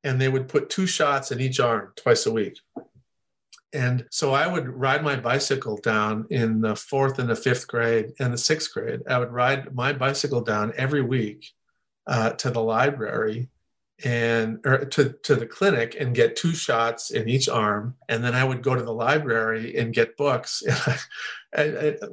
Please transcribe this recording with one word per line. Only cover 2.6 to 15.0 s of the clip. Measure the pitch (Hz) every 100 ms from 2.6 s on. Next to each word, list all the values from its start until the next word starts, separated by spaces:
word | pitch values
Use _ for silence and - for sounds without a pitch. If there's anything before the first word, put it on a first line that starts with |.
| _ - - _ _ _ _ _ _ - _
And | 143 123 123 -
so | - 143
I | 135 170
would | 180 127
ride | 127 135 147
my | 151 127
bicycle | 117 135 - 131 113 104
down | 113 107 107 107 110
in | 120 113 110
the | 110 104
fourth | - 139 135 131
and | 120
the | 113
fifth | 127 123 -
grade | 120 117 113 110 -
and | 127
the | 120
sixth | - 156 -
grade. | - 110 - -
I | 127
would | 120
ride | 120 127 139 135
my | 127 131
bicycle | 135 131 139 143 123
down | 113 107 107 120
every | 131 147
week, | 120 131 107 104 - _ _ _ _ _ -
uh, | 113 113
to | 113 123
the | 113
library | 110 113 139 139 107 - 110 110 127 _ _ _ _ _
and, | 120 120 117 117 113 110 135
or | 131 135
to, | -